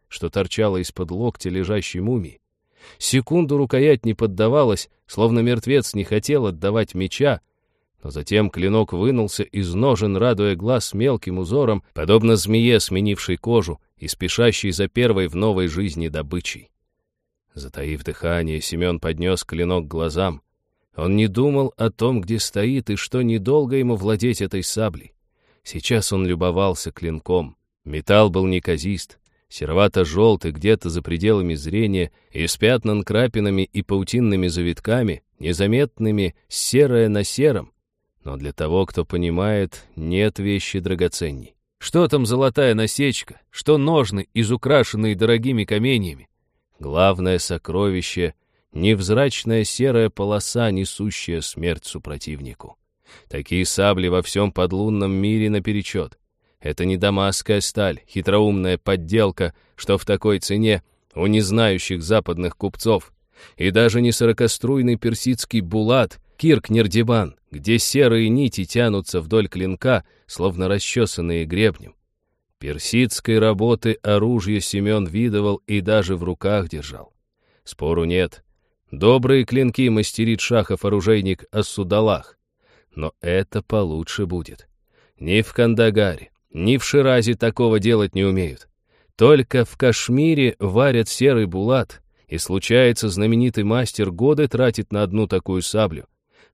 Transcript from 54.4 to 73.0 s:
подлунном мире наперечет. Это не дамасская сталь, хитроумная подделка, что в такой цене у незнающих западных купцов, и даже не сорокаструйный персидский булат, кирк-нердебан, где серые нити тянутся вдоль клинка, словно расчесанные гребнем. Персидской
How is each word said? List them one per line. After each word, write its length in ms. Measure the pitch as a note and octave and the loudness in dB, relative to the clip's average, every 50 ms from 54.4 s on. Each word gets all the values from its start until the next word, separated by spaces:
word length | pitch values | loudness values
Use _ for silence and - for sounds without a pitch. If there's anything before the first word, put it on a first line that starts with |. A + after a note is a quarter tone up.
| G2+ G2+ | 0 0
подлунном 600 | - - F2+ F2 F#2 F#2+ G#2 A2 G#2+ G2+ G2+ G2 | 0 0 -2 0 0 -2 -2 0 0 0 0 0
мире 380 | F#2+ F#2+ G2 G#2 A2 A2 G#2+ G#2+ | 0 0 0 0 0 0 0 0
наперечет. 680 | G#2 G2+ F#2+ A2 G#2 G#2 F#2 - - G2 D#2 C#2 - _ _ _ _ _ _ _ _ _ | 0 -2 -2 -2 -4 -4 -4 -4 -6 -6 -6 -6 -10 _ _ _ _ _ _ _ _ _
Это 260 | - D2+ D2 - F2 | -8 -8 -4 -2 -2
не 120 | F#2 F#2+ F2 | -2 0 2
дамасская 640 | G2+ G2+ G2 G2 G2 G2 F#2 - - - G#2 G2+ | 0 2 2 2 0 0 0 -2 0 0 0 0
сталь, 400 | - - - A2 G2+ F#2+ - - - _ | 0 -2 -2 -2 -2 -2 -2 -4 -10 _
хитроумная 720 | - G2 F2 G2 G2 G#2 G#2+ G#2+ G2+ F#2+ F#2 F#2 F2+ E2+ | -8 -4 0 2 2 4 4 4 2 0 0 0 -2 -2
подделка, 760 | - G2+ G2 F2+ E2 D#2+ G#2 A2+ G#2+ G2 F2+ - F#2 E2 - _ _ _ _ | -2 -2 -2 -2 -2 0 0 2 2 2 0 -2 -4 -4 -6 _ _ _ _
что 220 | - - - G2 F#2+ | -8 -2 0 0 0
в 80 | - | 0
такой 340 | - G2+ - - G#2+ G#2 F#2+ | -2 -2 0 2 0 0 0
цене 420 | - - G2 G#2 A2 A2 G#2 F#2 - _ _ _ _ _ - | 0 -2 -2 0 2 2 0 0 -2 _ _ _ _ _ -6
у 140 | D#2+ F2 G2+ | -2 0 2
незнающих 760 | G#2+ A2 G#2 F#2 G#2 A2+ A2+ G#2+ F#2+ F2+ - - F#2+ E2+ | 2 2 2 2 2 2 2 2 2 0 -2 -4 -6 -6
западных 560 | D#2+ D#2+ A2 G#2+ F#2+ - E2+ E2 F2+ F2 - - | -2 0 0 0 0 0 -4 -4 -4 -6 -6 -4
купцов, 560 | G2+ G2 - - - A2+ A2 F#2+ - - _ _ _ _ _ _ - - _ - | -6 -6 -6 -2 0 0 0 0 0 -6 _ _ _ _ _ _ -20 -18 _ -4
и 120 | E2+ G2 | -2 2
даже 320 | F#2 A2 A#2 A#2 G#2 A#2+ | 4 4 4 4 4 4
не 100 | A#2+ A#2+ | 2 2
сорокаструйный 840 | A2+ - A#2+ A2+ A2 - B2 A2+ - - - B2 C#3 C3+ B2 B2 A#2+ | 2 2 2 2 4 4 2 0 0 -2 -2 -2 0 2 2 2 0
персидский 640 | A2 - A#2 A2+ - - B2+ B2+ A#2 - - - A2+ | 0 0 -2 -2 -2 -2 -2 -2 -2 -2 -4 -2 -4
булат, 600 | F#2 E2 G2 A2 G#2+ A2+ B2+ C3+ E3 - - - - _ _ - | -2 -2 -2 0 2 2 2 2 2 0 -4 -10 -20 _ _ -2
кирк-нердебан, 960 | - E3 D3+ C#3 - - A2 A#2 A2 G2 E2 A2+ A2+ A2+ A#2+ A2+ F#2+ D2 - _ _ - | 2 4 4 4 2 2 2 2 2 2 2 0 2 2 2 0 0 -2 -6 _ _ -18
где 260 | - D2 C#2+ G#2 A#2 A#2 | -16 -6 0 2 2 2
серые 520 | - - - C#3 C#3 A#2+ A2+ A2+ A2+ A2 | 2 0 2 4 4 4 4 4 2 2
нити 360 | A#2 C3+ C#3+ A#2 - - F2+ | 2 2 0 0 -2 -4 -6
тянутся 560 | - - A#2 A#2+ A2+ G#2 G2 F2+ - - F2 | -2 0 0 0 2 0 -2 -4 -4 -6 -6
вдоль 260 | D#2+ D#2 G#2+ A2+ G2+ F2+ | -4 0 0 0 0 0
клинка, 580 | - F#2 F#2 F#2 F#2 - - B2+ B2+ G2 - _ _ _ _ | -2 -4 -4 -4 -4 -2 0 0 0 0 -2 _ _ _ _
словно 420 | - - - F2 G2 E2+ F2 F#2 F#2+ | -14 -6 -2 -2 -2 -2 -2 -2 0
расчесанные 800 | G2+ G2+ - - - B2 A2+ G2 - - E2+ E2+ E2+ E2+ E2 | 0 -2 -2 -2 0 0 0 0 -2 -4 -4 -2 -2 -2 -4
гребнем. 500 | D#2 F2 G2 A2 G#2+ D#2+ - - - - _ _ _ _ _ _ _ _ _ _ _ _ - | -2 0 2 2 0 0 -2 -12 -20 -20 _ _ _ _ _ _ _ _ _ _ _ _ -14
Персидской 800 | - C#2 D2 D2+ - - - A#2 | -10 -10 -8 -8 -6 -2 2 2